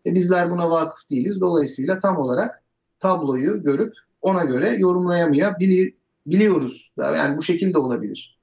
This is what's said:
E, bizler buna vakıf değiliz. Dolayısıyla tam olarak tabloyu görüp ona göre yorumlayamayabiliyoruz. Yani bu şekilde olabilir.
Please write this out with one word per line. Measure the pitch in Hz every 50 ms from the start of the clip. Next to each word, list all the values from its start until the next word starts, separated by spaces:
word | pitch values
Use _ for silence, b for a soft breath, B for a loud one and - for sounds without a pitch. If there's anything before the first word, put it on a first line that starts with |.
| _
E, | 175 175
bizler | 185 175 175 185 180 175 170
buna | 175 175 170 165
vakıf | 165 160 160 160 - - - _
değiliz. | 143 123 135 196 202 185
Dolayısıyla | 185 180 170 160 143 135 - - 135 165 190 190
tam | - 196 180
olarak | 156 135 127 123 - 220 240 - _ _ _ _ _ _ _ _ _
tabloyu | - 190 180 170 151 135 131 127 139 175 214 202
görüp | 160 143 139 - 220 226 B B B B _ _
ona | - 190 190 180 170
göre | 139 127 127 160 220
yorumlayamayabiliyoruz. | 240 208 185 180 175 180 180 175 175 170 170 160 139 143 185 202 190 170 185 190 185 185 185 185 _ _ _ _ _ _ _ 147 165 196 214 214 185 160 131 120 - - - - _ -
Yani | - - 156 156 - 143 143
bu | 160
şekilde | - - 175 170 190 190 165 156
olabilir. | 135 127 120 - 104 104 - - - - _ _